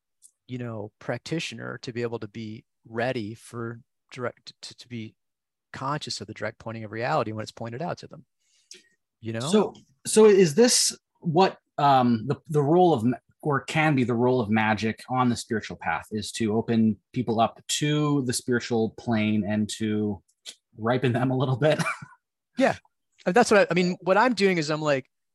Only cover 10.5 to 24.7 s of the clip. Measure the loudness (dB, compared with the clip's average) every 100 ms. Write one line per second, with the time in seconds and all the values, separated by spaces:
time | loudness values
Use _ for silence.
10.5 | 6 4 4 0 -4 _ _ -2 2 2
11.5 | 0 _ 0 4 4 4 0 -2 -8 -2
12.5 | 0 4 4 4 4 0 -2 _ _ -2
13.5 | -2 -2 0 2 2 0 2 2 2 2
14.5 | 2 2 2 -2 -6 -4 0 0 0 -4
15.5 | -6 -6 -10 -6 -6 -6 -10 -8 -4 -2
16.5 | 0 0 2 2 0 _ -6 -2 0 0
17.5 | -2 -8 -4 -2 0 0 0 -2 -4 -2
18.5 | -2 0 -2 -2 -4 -4 0 0 0 -2
19.5 | -2 -4 -4 -4 -2 -4 -6 _ _ -20
20.5 | -20 _ -6 -2 0 0 0 0 0 -2
21.5 | 2 2 2 -2 -8 -14 _ _ _ _
22.5 | 0 0 0 _ _ _ _ 2 4 6
23.5 | 6 4 2 0 -2 0 2 2 2 2
24.5 | 2 -2